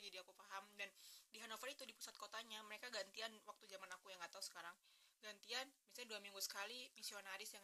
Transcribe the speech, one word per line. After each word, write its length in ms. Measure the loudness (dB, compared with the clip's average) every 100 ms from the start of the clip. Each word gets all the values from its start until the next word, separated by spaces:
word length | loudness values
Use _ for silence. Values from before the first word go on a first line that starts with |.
jadi 180 | -2 -2
aku 160 | -4
paham. 320 | -8 -2 -2 0
Dan 160 | 2 2 0 -12 -12 -10
di 80 | -4
Hanover 320 | 0 2 2
itu, 160 | 2 -2
di 80 |
pusat 240 | -2 -4 -2
kotanya, 400 | 0 2 2 0
mereka 280 | 0 0 2
gantian 400 | 4 4 4 2 2 -6
waktu 180 | -8 -6
zaman 180 | -4 -2
aku 200 | -4 -4
yang 80 | -2
nggak 160 | -2
tahu 80 | 0
sekarang. 320 | 0 0 -4 -4 -12 -20 -20 -6
Gantian, 480 | -4 -2 2 2 2 -4 -8
misalnya 220 | -4 0
dua 120 | 0
minggu 180 | -2 0
sekali 520 | 2 4 2 0 -4
misionaris 560 | -4 -2 0 0 0 0
yang 120 | -4